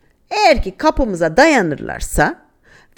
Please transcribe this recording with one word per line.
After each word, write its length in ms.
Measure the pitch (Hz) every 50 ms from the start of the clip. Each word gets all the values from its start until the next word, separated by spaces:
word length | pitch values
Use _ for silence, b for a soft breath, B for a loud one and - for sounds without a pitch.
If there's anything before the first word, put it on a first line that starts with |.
| _ _ _ _ _ -
eğer 320 | 349 415 427 359 294 220 -
ki 140 | 190 180 -
kapımıza 600 | - 311 311 - 277 220 190 165 170 160 160 170
dayanırlarsa 1040 | 285 330 302 247 190 160 147 - - 55 - - - - - - 147 170 339 - _ _ _ _ b b b b b b b